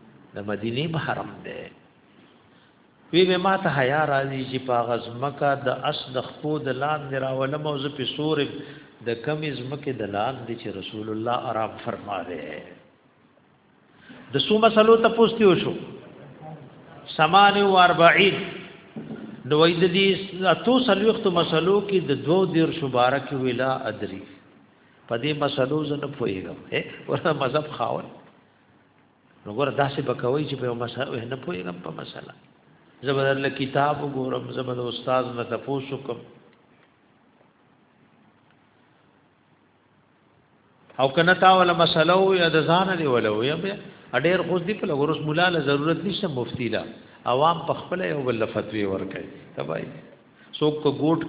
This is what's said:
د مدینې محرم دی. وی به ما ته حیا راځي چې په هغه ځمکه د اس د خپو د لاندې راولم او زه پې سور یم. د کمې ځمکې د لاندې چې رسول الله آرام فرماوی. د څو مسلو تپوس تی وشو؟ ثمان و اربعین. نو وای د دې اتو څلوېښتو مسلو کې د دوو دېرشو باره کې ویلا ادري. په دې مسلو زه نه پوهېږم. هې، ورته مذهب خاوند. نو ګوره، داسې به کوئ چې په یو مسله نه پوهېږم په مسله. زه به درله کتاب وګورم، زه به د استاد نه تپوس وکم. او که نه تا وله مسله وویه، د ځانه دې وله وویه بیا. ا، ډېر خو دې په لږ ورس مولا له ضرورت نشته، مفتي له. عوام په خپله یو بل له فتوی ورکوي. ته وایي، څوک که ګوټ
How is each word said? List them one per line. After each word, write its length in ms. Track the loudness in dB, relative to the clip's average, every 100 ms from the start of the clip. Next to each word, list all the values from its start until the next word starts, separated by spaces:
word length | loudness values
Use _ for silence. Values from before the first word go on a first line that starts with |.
| -20 -20 -18
د 140 | -12 -6
مدینې 380 | -4 -4 -4 -4
محرم 360 | -4 -4 -6 -8 -12
دی. 180 | -14 -14 -16 -20 _ _ _ _ _ _ _ _ _ _ _ _ 0
وی 120 | 2 4
به 120 | 2
ما 200 | 2 0
ته 120 | 0
حیا 300 | 0 2 2 2
راځي 360 | 0 -2 -6 -6
چې 140 | -6 -2
په 60 |
هغه 220 | -2 0 -4
ځمکه 520 | -6 -6 -6 -2 0 0 -2
د 200 | -2 -4
اس 100 | -6 -6
د 40 | -8
خپو 340 | -8 -8 -4 -4
د 100 | -4
لاندې 460 | -4 -2 -4 -4 -4
راولم 520 | -4 -2 -2 -2 -4
او 80 | -4
زه 120 | -6
پې 160 | -6 -6 -4
سور 220 | -2 0
یم. 180 | -2 -6 -14 -16 -20 -10 -6
د 160 | -4
کمې 300 | -4 -4 -6 -8
ځمکې 320 | -10 -8 -6
د 120 | -6 -4
لاندې 440 | -2 -4 -4 -10 -10
چې 120 | -8 -10
رسول 300 | -10 -10 -8
الله 280 | -6 -2 -4 -2
آرام 280 | -4 -4 -6 -8
فرماوی. 640 | -8 -6 -8 -8 -10 -10 -14 -16 -20 _ _ _ _ _ _ _ _ _ _ _ _ -20 -20 -6 -2
د 20 |
څو 200 | 2 4
مسلو 360 | 6 8 8 8
تپوس 380 | 6 6 4 6
تی 60 |
وشو؟ 300 | 6 6 2 -6 -10 -16 -18 -20 -20 -18 -18 -18 -20 -20 -20 -20 -8 0
ثمان 460 | 6 8 8 6
و 160 | 6 8
اربعین. 580 | 6 8 8 8 4 2 -6 -12 -16 -20 -18 -16 -14 -14 -14 -10 0
نو 140 | 4
وای 140 | 6
د 120 | 6 2 4
دې 480 | 2 2 -4 -2 2
اتو 340 | 4 4 4
څلوېښتو 520 | 4 4 4 2 2
مسلو 500 | 2 2 2 2 2 2
کې 120 | 0 0
د 180 | -2 2
دوو 200 | 2 2
دېرشو 420 | 2 0 0 -2
باره 320 | 2 2 2
کې 140 | -4
ویلا 380 | -4 -2 0 -2 -2 -4
ادري. 300 | -6 -8 -10 -16 -20 -20 -20 _ _ _ _ -8
په 100 | -4
دې 200 | -4 -2
مسلو 440 | -2 0 -2 -2
زه 120 | -4 -6
نه 120 | -6 -4
پوهېږم. 380 | -4 -4 -8 -14 -6
هې، 100 | -6 -6 -12 -6
ورته 260 | -2 -2
مذهب 380 | 0 -2 -2 -4
خاوند. 400 | -6 -4 -4 -8 -18 -20 _ _ _ _ _ _ _ _ _ _ _ -10
نو 80 |
ګوره، 180 | -2 -2
داسې 300 | 0 -2 -2
به 120 | -4
کوئ 300 | -2 0 -2
چې 120 | -2 -4
په 100 | -6
یو 100 | -6
مسله 500 | -6 -6 -8 -8 -8
نه 120 | -10 -8
پوهېږم 320 | -8 -10 -10
په 80 | -12 -12
مسله. 320 | -14 -16 -18 -20 _ _ _ _ _ -10
زه 100 | -4
به 100 | 0
درله 260 | 0 0 -2
کتاب 540 | -4 -2 0 0 0
وګورم، 480 | -4 -6 -4 -6 -6
زه 120 | -8
به 100 | -6
د 60 | -6
استاد 460 | -6 -6 -2 0 -2 -6
نه 80 |
تپوس 400 | -6 -6 -4 -6 -6
وکم. 260 | -10 -8 -12 -12 -20 _ _ _ _ _ _ _ _ _ _ _ _ _ _ _ _ _ _ _ _ _ _ _ _ _ _ _ _ _ _ _ _ _ _ _ _ _ _ _ _ _ _ _ _ _ 0
او 80 | 2
که 140 | 4
نه 100 | 4
تا 240 | 8 8 8
وله 160 | 6
مسله 400 | 4 4 4 4
وویه، 360 | 6 4 4 4
د 180 | 4 4
ځانه 280 | 2 2 0
دې 100 | 2
وله 240 | 2 2
وویه 240 | 0 -2 -2
بیا. 200 | -6 -8 -14 -20 -4
ا، 60 | 0
ډېر 180 | 2 2 0
خو 100 | -2
دې 140 | -2 -4
په 60 | -2
لږ 40 |
ورس 260 | 0 0 0
مولا 320 | -2 2 2
له 100 | 2
ضرورت 460 | 0 0 0 -2 -2
نشته، 220 | -4 -4
مفتي 420 | -4 -6 -4 -4
له. 140 | -4 -6 -14 -20 -8 -2
عوام 340 | 2 2 0 -4
په 60 |
خپله 320 | -6 -4 -6 -4
یو 160 | -4
بل 140 | -2 -2
له 100 | -2
فتوی 380 | -4 -4 -4 -2
ورکوي. 440 | -4 -6 -10 -12 -16 -16 -10
ته 80 |
وایي، 220 | -6 -6 -8 -14 -20 -20 _ _ -14 -2
څوک 140 | -2 0
که 60 | -2
ګوټ 300 | 0 0 0